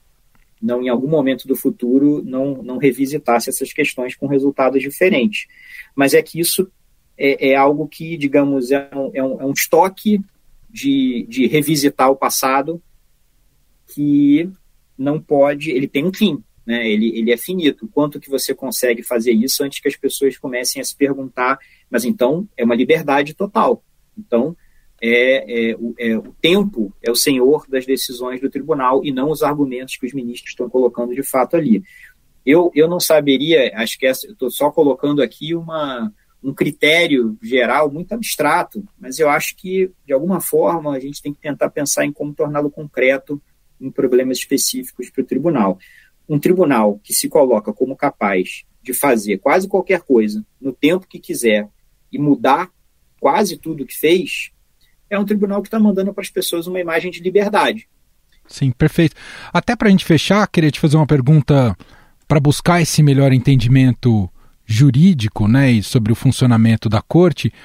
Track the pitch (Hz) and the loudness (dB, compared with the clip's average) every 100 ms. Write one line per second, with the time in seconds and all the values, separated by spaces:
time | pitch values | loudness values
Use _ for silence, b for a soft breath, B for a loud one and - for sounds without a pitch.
0 | _ _ _ _ _ _ 113 123 127 120 | _ _ _ _ _ _ -4 -2 -2 -2
1 | 135 156 135 123 - 131 135 - 120 135 | 0 0 0 -2 -2 -2 -2 -4 0 2
2 | 147 147 - 131 139 131 117 127 139 127 | 2 0 -4 -4 -4 -6 -8 0 0 2
3 | 135 147 - 143 135 - 135 - 147 - | -4 -4 0 0 0 -6 -6 -4 -4 -4
4 | 127 - 139 139 139 139 131 135 139 - | -10 -6 -2 0 0 0 0 0 -4 0
5 | 185 156 113 104 - B B B B - | 2 2 0 -4 -12 B B B B -2
6 | 139 156 156 160 170 - 190 _ _ _ | 2 2 2 -4 -4 -2 -4 _ _ _
7 | _ - 143 135 139 135 139 147 151 - | _ -4 -2 0 2 4 4 2 -4 -10
8 | 165 165 143 143 143 135 123 139 139 139 | -10 -6 0 2 2 0 0 -2 -2 -8
9 | 135 135 131 131 135 135 - 165 180 190 | -6 -4 -6 -4 -6 -4 2 2 2 0
10 | 214 208 196 _ _ - - - 135 139 | -2 0 -2 _ _ -20 -20 -6 -2 0
11 | 131 120 - 120 120 151 143 156 143 - | 0 -2 -6 -2 2 2 0 0 0 2
12 | 135 135 131 - 135 135 143 170 _ _ | 2 2 -2 -2 0 -2 -2 -10 _ _
13 | _ _ _ _ _ _ _ _ _ - | _ _ _ _ _ _ _ _ _ -4
14 | 147 143 143 147 180 190 _ _ _ - | 2 4 4 4 2 -10 _ _ _ -6
15 | 135 151 - 147 139 143 156 135 139 143 | -4 -4 0 2 2 2 -4 -4 -2 -2
16 | 165 190 208 147 - _ - 120 113 107 | -4 0 -2 -2 -10 _ -6 -4 0 0
17 | 113 113 113 117 - 185 151 - 110 - | 0 0 0 -2 -2 -2 -2 -2 -6 -2
18 | 147 147 - 135 - 127 131 110 123 120 | -2 -4 -6 -6 -4 -6 -6 -4 -2 -2
19 | 113 123 117 113 131 - 139 - 143 - | -2 -2 2 2 0 -2 -4 -4 -6 -4
20 | 131 - 139 131 139 123 123 135 123 - | -6 -2 -2 -2 -8 -6 -6 -6 -10 -2
21 | 139 139 135 - 123 135 b b _ 123 | -2 -2 -8 -4 -2 -2 b b _ -4
22 | 117 110 123 160 214 - 117 120 127 160 | -2 0 0 0 -4 -4 -2 0 2 0
23 | 147 139 147 - 202 220 160 113 _ _ | 2 0 -2 -6 -4 0 0 -2 _ _
24 | _ - - 117 143 175 _ _ _ _ | _ -20 -4 -2 -2 -6 _ _ _ _
25 | 113 120 127 131 107 117 113 110 117 113 | 0 2 2 0 -2 -4 -4 -4 -8 -6
26 | 117 110 - - 160 190 202 - 101 - | -4 -4 -6 -4 2 2 0 -4 -8 -6
27 | 120 120 - 131 127 151 - 131 127 131 | -4 -2 0 2 2 2 -2 -6 -2 -4
28 | - 123 123 127 135 143 143 147 127 131 | -4 -10 -10 -6 -6 -6 -4 0 2 0
29 | 147 127 143 151 147 147 139 127 131 - | -2 -4 -2 0 -2 0 -4 -4 -10 -10
30 | 123 139 120 120 - - 120 127 123 117 | -8 -8 -8 -12 -16 -10 -4 0 0 -2
31 | 120 123 135 135 120 170 147 101 B B | -6 -6 -4 -2 0 0 2 0 B B
32 | B _ _ _ - 156 175 147 160 175 | B _ _ _ 2 2 4 2 2 0
33 | - 156 143 131 151 160 123 104 113 - | 2 2 2 0 2 2 2 -2 -8 -2
34 | 131 131 - - 127 - 147 151 143 127 | -2 -2 -8 -8 -8 -2 -2 2 0 2
35 | 147 147 120 - 156 170 165 160 143 127 | -2 0 -2 -4 -8 -8 -6 -8 -6 -6
36 | 110 - _ _ 135 139 - - 143 165 | -8 -10 _ _ -12 -4 -4 0 2 2
37 | 170 139 113 107 113 127 117 135 151 147 | 2 2 0 -4 -2 0 2 2 0 -4
38 | 175 233 220 - 147 170 - 214 196 _ | -10 -8 -8 -2 0 0 -4 -10 -16 _
39 | 131 131 151 151 - - 185 190 185 - | -16 -2 0 0 -4 -10 -6 -2 -4 -6
40 | - 135 165 180 - 151 - 170 151 135 | -4 -2 0 -4 -2 0 0 -2 -4 -6
41 | 135 143 147 143 156 135 147 - 143 - | -8 -12 -12 -10 -10 -6 -6 -4 -4 -2
42 | 147 147 147 147 151 147 147 147 151 - | -4 -4 -10 -6 -4 -2 -4 -6 -12 -2
43 | 127 135 - 143 _ _ _ _ 131 - | 0 0 -4 -12 _ _ _ _ -12 -4
44 | 135 123 127 123 - 131 - 131 127 - | 0 2 0 -4 -4 -4 -2 -6 -10 -14
45 | 123 - 127 - 156 143 98 92 b b | -12 -8 -4 -2 -2 0 -2 -2 b b
46 | b _ _ 147 160 185 165 123 107 104 | b _ _ -2 2 2 2 4 2 -2
47 | - - - 160 135 110 107 107 131 135 | -6 -4 0 2 4 2 0 -4 -6 -2
48 | - - 104 95 92 - _ _ - 120 | -4 -2 -2 -2 -4 -8 _ _ -10 -4
49 | 143 117 104 98 135 170 190 196 175 180 | 0 0 0 -2 2 0 0 -2 0 -2
50 | - 123 214 214 - _ 135 127 143 180 | 2 2 2 -4 -12 _ -10 -2 0 0
51 | 190 180 - 113 117 107 104 _ _ _ | -4 -20 -12 -2 0 0 -2 _ _ _
52 | _ 139 147 131 131 147 185 _ _ _ | _ -4 0 0 2 0 -2 _ _ _
53 | _ _ 139 175 208 156 160 151 131 - | _ _ -2 0 -2 -4 -10 -10 -10 -4
54 | 151 180 185 - - _ _ _ _ _ | 2 2 0 -8 -12 _ _ _ _ _
55 | _ 202 202 214 196 202 196 220 214 185 | _ -4 -2 0 0 -2 -4 2 2 2
56 | 190 196 190 - 185 170 170 185 170 165 | -4 -6 -8 -6 -4 -6 -6 -6 -4 -4
57 | 180 170 175 185 202 208 139 156 - _ | -4 -8 0 0 2 0 0 -2 -10 _
58 | _ _ _ _ _ - 135 - 156 - | _ _ _ _ _ -2 -2 2 0 4
59 | 165 - B B B 175 - 240 214 190 | 0 0 B B B -4 -2 0 4 4
60 | - 160 - 196 202 - 156 - 160 156 | 4 2 4 2 2 2 2 2 2 4
61 | 147 151 127 156 - 139 123 92 b b | 4 2 6 4 6 4 4 0 b b
62 | b b _ 151 143 139 - 175 160 - | b b _ 2 2 2 2 2 2 4
63 | 151 135 139 131 123 135 110 135 131 117 | 4 6 4 4 4 4 6 4 4 2
64 | 123 110 92 - - _ - 107 143 127 | 2 2 0 -8 -20 _ -4 4 6 6
65 | 185 160 107 - 104 131 135 117 95 131 | 6 4 0 0 2 4 4 4 2 0
66 | 107 113 135 - 127 117 113 113 110 104 | 2 2 2 2 4 4 4 2 0 -2
67 | - 160 175 143 113 B | 2 4 4 2 -4 B